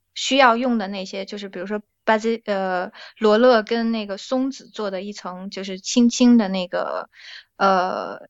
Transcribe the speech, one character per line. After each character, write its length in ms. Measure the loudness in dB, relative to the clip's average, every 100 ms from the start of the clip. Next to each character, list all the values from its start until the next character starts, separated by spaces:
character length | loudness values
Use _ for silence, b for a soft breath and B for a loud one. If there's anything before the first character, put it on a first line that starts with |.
| _
需 220 | -10 0 4
要 200 | 6 4
用 220 | 0 -2
的 100 | -4
那 160 | -8
些， 200 | -8 -10
就 140 | -10 -12
是 100 | -12
比 120 | -10
如 60 | -8
说 140 | -8 -10 _
巴 140 | 0 0
西-， 240 | 0 -4 -4
呃， 440 | -4 -2 -4 -6 B B -2
罗 200 | 2 6
勒 240 | 6 4
跟 300 | 2 -2 -2
那 140 | -4 -6
个 100 | -10
松 340 | -4 -4 -2
子 160 | -6 -12
做 240 | -8 -6
的 120 | -6
一 100 | -8
层， 380 | -12 -12 -12 -12
就 120 | -10
是 160 | -10 -10
轻 300 | -2 2 2
轻 300 | 4 6 6
的 100 | 4
那 180 | -2 -4
个， 420 | -4 -4 -6 -10 B B B B 0
呃， 720 | 2 4 2 -4 -6 -10